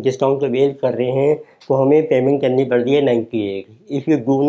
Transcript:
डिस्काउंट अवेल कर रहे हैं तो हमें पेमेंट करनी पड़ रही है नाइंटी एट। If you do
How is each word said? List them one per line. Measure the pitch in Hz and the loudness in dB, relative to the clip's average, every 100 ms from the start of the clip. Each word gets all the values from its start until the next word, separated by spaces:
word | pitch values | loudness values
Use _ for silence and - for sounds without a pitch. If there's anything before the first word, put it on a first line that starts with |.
डिस्काउंट | 131 127 135 139 | -4 0 -2 0
अवेल | 139 123 139 135 | -2 0 0 0
कर | 127 | -4
रहे | 113 127 135 | -2 -2 0
हैं | 143 147 - _ - | 0 -2 -6 _ -4
तो | 135 | 0
हमें | 135 156 156 | 4 2 2
पेमेंट | 131 131 143 | 0 2 0
करनी | 135 127 | 0 0
पड़ | 127 123 | 0 0
रही | 120 | 2
है | 143 | 2
नाइंटी | 135 117 110 113 101 98 | 2 0 -2 -4 -4 -6
एट। | - - - 143 | -12 -20 -10 -6
If | 147 | -2
you | 147 113 | -2 0
do | 135 | 0